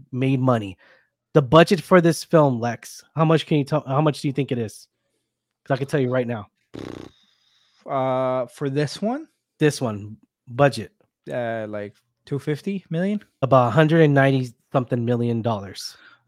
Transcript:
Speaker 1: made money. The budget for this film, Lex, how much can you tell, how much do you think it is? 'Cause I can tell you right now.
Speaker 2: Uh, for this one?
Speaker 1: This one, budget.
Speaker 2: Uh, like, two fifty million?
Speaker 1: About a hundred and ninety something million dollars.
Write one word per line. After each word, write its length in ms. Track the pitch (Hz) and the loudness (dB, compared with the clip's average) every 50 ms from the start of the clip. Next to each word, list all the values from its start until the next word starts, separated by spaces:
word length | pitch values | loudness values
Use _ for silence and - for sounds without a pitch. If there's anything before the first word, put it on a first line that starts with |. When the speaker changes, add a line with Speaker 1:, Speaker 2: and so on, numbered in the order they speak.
| 127 - - | -16 -10 -6
Speaker 1:
made 260 | 123 131 135 135 127 | -4 -2 0 0 0
money. 380 | 127 131 123 117 107 98 92 _ _ _ _ _ _ _ _ _ _ _ - | 2 2 0 0 -2 -6 -12 _ _ _ _ _ _ _ _ _ _ _ 2
The 80 | 156 | 2
budget 400 | 143 117 113 160 175 - 208 160 | 2 6 8 8 8 8 4 0
for 180 | - - 190 180 | 0 4 4 6
this 240 | 170 170 156 - - | 6 4 2 0 -2
film, 380 | - - 165 151 143 127 117 | 0 2 4 4 4 2 0
Lex, 420 | 113 117 117 - - - - - - _ - 147 | -4 -6 -6 -8 -12 -18 -20 -20 -20 _ -4 -2
how 80 | 165 | 0
much 200 | 160 165 151 - | 2 2 0 0
can 120 | - 165 151 | 0 0 0
you 80 | 139 | 0
tell, 180 | 139 156 151 - | 0 -2 -4 -4
how 140 | 135 135 135 | -2 -2 0
much 220 | 156 156 139 - | 0 0 0 -2
do 80 | - 151 | -4 -6
you 40 | 135 | -4
think 200 | 147 139 120 135 | -4 -4 -4 -4
it 40 | 120 | -6
is? 300 | 117 104 - - - _ _ _ _ _ _ _ _ _ _ _ _ _ _ _ _ | -6 -8 -10 -16 -20 _ _ _ _ _ _ _ _ _ _ _ _ _ _ _ _
'Cause 100 | - 143 | -4 -4
I 20 | 127 | -4
can 100 | 139 135 | -4 -2
tell 120 | - 151 | -2 -2
you 100 | 131 123 | -2 0
right 180 | 123 127 123 117 | -2 -2 -2 -4
now. 200 | 120 110 98 - _ _ _ _ - - - 62 62 - - - _ _ _ _ _ _ _ _ _ _ _ _ _ _ - | -6 -8 -10 -14 _ _ _ _ -18 -16 -14 -14 -14 -14 -16 -18 _ _ _ _ _ _ _ _ _ _ _ _ _ _ -12
Speaker 2:
Uh, 600 | - 147 135 131 131 131 131 131 131 127 131 127 120 | -8 -6 -4 -2 -2 -2 -2 -2 -2 -2 -4 -4 -6
for 220 | - - 151 139 | -8 -8 -6 -6
this 320 | 135 143 151 143 - - | -2 -2 -4 -4 -4 -6
one? 260 | - 214 247 294 320 - _ _ _ _ _ - | -6 -6 -6 -6 -8 -14 _ _ _ _ _ -2
Speaker 1:
This 200 | 156 151 147 - | 0 0 0 0
one, 360 | 139 117 107 101 101 104 107 - _ _ _ _ _ - | -4 -6 -6 -6 -10 -14 -16 -18 _ _ _ _ _ -8
budget. 440 | 120 120 143 143 113 113 101 - _ _ _ _ _ _ - - | 0 2 2 2 2 0 -10 -12 _ _ _ _ _ _ -14 -10
Speaker 2:
Uh, 340 | 143 127 120 117 113 113 107 107 | -8 -6 -6 -6 -6 -6 -8 -8
like, 260 | 107 104 104 101 - _ _ _ _ _ _ | -8 -10 -10 -12 -14 _ _ _ _ _ _
two 140 | - 147 139 | -8 -8 -8
fifty 460 | - - 151 139 - 196 202 190 - - | -4 -6 -6 -6 -6 -8 -8 -8 -8 -8
million? 340 | 165 160 180 196 208 208 - _ _ - | -6 -4 -4 -4 -4 -6 -8 _ _ -4
Speaker 1:
About 260 | - 123 135 131 123 120 | -2 2 4 4 4 4
a 40 | |
hundred 300 | 107 156 160 156 160 170 | 4 4 4 4 6 4
and 120 | 160 147 143 | 6 6 6
ninety 380 | 135 135 135 135 135 127 123 113 _ _ _ | 4 4 4 4 2 -2 -4 -10 _ _ _
something 320 | - 135 127 - 139 123 117 | -4 -2 -2 -2 -4 -2 -2
million 360 | 113 123 117 120 120 117 113 | 0 0 0 0 -2 -2 -2
dollars. 540 | 104 117 113 101 98 98 - - - - - _ _ - _ _ _ | -2 -2 -4 -4 -6 -12 -16 -16 -16 -18 -18 _ _ -20 _ _ _